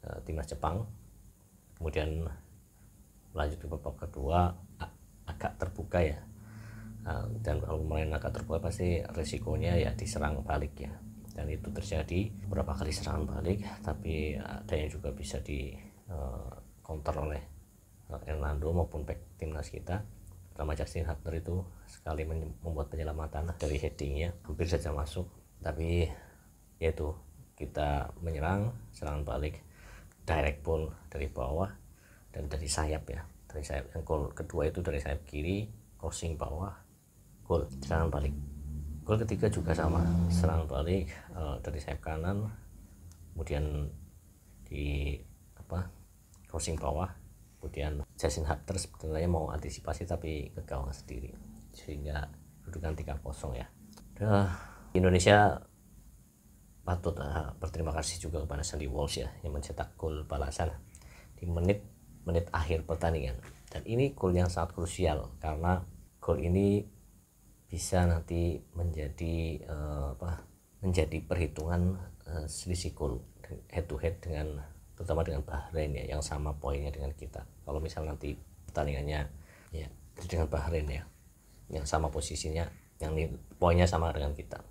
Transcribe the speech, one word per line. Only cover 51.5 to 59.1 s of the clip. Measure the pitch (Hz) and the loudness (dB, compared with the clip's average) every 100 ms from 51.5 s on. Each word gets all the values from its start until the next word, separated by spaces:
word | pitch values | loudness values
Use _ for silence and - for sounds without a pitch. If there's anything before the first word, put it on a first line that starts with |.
| - - | -16 -18
sehingga | - - 73 71 73 71 - - - | -16 -10 -6 -4 -4 -4 -10 -20 -16
kedudukan | - 87 82 80 | -10 -4 -4 -2
tiga | - 71 | -4 -4
kosong, | 64 - - 60 | -6 -6 -4 -4
ya. | - - - - - - | -6 -12 -20 -18 -18 -2
Udah, | 104 101 98 87 - - - | 6 8 8 2 -8 -14 2
Indonesia | 92 92 90 95 104 104 71 - - - - - - - - - - - - - | 8 10 10 12 12 12 6 -6 -20 -20 -20 -20 -20 -20 -20 -20 -20 -20 -12 0
patut, | 90 85 - | 2 2 0
eh, | 71 78 73 73 | 0 0 -2 -4
berterima | 82 82 80 | -4 -2 0
kasih | 80 78 - 80 | 0 -2 -4 -4
juga | 78 76 | -2 -2
kepada | 71 | -2
Sandy | 73 78 71 | -2 -4 -2
Walsh, | 64 71 | 0 0